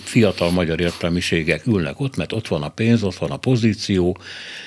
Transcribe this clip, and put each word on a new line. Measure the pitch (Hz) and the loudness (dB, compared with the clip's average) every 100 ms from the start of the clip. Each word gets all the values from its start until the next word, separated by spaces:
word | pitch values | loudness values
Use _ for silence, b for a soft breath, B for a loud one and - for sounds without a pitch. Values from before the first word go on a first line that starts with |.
fiatal | - 120 104 - 87 | 0 4 4 4 0
magyar | 92 82 80 | 2 0 0
értelmiségek | 85 - 87 87 - 85 78 78 127 | -2 -2 -2 0 0 0 0 0 0
ülnek | 101 76 - | 0 0 -4
ott, | 135 - | -6 -4
mert | 80 | -4
ott | 113 - | -4 -2
van | 85 | -4
a | 73 | -4
pénz, | - 113 117 | 0 2 4
ott | 98 - | 2 -2
van | 82 | -4
a | - | -2
pozíció, | 123 123 113 101 - 95 87 92 B B B B | 0 2 2 2 0 2 2 -2 B B B B